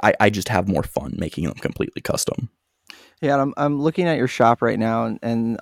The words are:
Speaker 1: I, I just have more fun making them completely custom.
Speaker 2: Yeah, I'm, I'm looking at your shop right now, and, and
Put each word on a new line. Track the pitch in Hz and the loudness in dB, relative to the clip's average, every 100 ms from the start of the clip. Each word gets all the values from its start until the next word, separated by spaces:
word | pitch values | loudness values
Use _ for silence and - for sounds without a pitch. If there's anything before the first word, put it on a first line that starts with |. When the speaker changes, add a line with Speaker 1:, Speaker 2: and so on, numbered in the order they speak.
Speaker 1:
I, | 104 - | 2 4
I | 104 | 4
just | 104 - | 2 -2
have | 104 95 | 0 2
more | 85 | 0
fun | - - - 82 | 0 -4 -6 -6
making | 82 - 80 | -6 -4 -4
them | |
completely | - - - - - | -6 -14 -8 -8 -6
custom. | - - - - - _ _ _ _ - - _ | -4 -2 -2 -4 -8 _ _ _ _ -20 -20 _
Speaker 2:
Yeah, | 147 139 | 0 2
I'm, | 139 - | 0 0
I'm | 147 147 | -2 2
looking | 151 160 175 | 0 0 0
at | 151 | 2
your | 127 | 0
shop | - 117 120 | 4 4 6
right | 117 104 | 2 0
now, | 110 113 113 | 0 0 -2
and, | 110 | -4
and | 117 117 117 117 | -4 -2 -2 -4